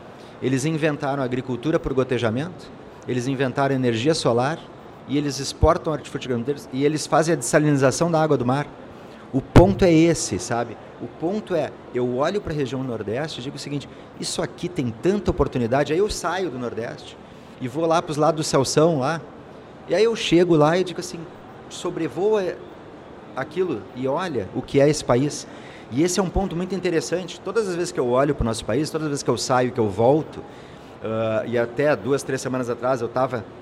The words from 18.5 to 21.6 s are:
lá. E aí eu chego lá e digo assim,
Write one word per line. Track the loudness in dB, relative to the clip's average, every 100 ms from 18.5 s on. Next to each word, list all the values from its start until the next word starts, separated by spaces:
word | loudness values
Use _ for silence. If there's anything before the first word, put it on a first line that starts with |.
| 2 4 4 4 4
lá. | 0 -4 -8 -16 -18 -20 -20 -16 -2
E | 2
aí |
eu | 4 2
chego | 4 6 6 6
lá | 6 4
e |
digo | 0 -4
assim, | -8 -10 -12 -16 -18 -18